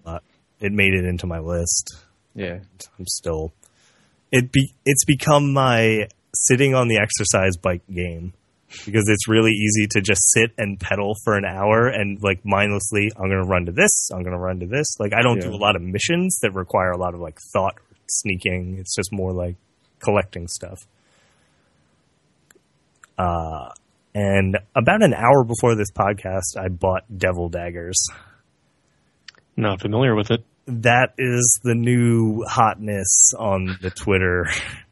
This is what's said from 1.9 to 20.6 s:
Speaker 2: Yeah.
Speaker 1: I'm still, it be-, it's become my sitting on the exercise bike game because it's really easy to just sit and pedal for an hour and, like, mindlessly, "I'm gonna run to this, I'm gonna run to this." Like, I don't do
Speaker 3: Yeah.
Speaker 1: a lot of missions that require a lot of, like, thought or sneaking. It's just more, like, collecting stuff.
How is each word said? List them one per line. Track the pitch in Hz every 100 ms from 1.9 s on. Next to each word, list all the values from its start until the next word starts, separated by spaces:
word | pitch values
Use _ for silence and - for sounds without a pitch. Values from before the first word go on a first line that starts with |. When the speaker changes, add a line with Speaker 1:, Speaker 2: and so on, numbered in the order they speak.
| - _ _ _ -
Speaker 2:
Yeah. | 92 87 95 - - -
Speaker 1:
I'm | 90
still, | - 87 156 82 - _ _ _ _ _ _ _
it | 123 123
be-, | 135 135 _ 135
it's | 139 -
become | 135 - 147 143
my | 139 131 117 113 110 98 _ _ -
sitting | - 127 139 131
on | 120
the | 107
exercise | 104 - 104 104 95 90
bike | 92 90 -
game | 90 87 82 87 - _ _ _ - -
because | 107 104
it's | 104 -
really | 110 110
easy | 104 107 107 104
to | 107
just | 98 98 -
sit | 113 117 -
and | 104 95
pedal | - 101 101 107
for | - 101
an | 95
hour | 95 101 110 120
and, | 107 101 98
like, | 98 95
mindlessly, | 104 98 104 101 98 104 104 110
"I'm | 95
gonna | 95 92
run | 90 85
to |
this, | 95 208 - -
I'm | 92
gonna | 90 90
run | 92 92
to | 90
this." | 131 151 -
Like, | 104
I | 107
don't | 123 107
do | 90
Speaker 3:
Yeah. | 101
Speaker 1:
a |
lot | 101 95
of |
missions | 90 98 - 170 185 -
that | 110
require | 95 92 104 92
a | 90
lot | 90
of, | 87
like, | 85 - -
thought | 101 95 -
or | _ _ -
sneaking. | - 107 90 98 90 90 92
It's | 87
just | - 95
more, | 101 92
like, | 92 90 90 _ _ _ _
collecting | - 101 98 90 82
stuff. | -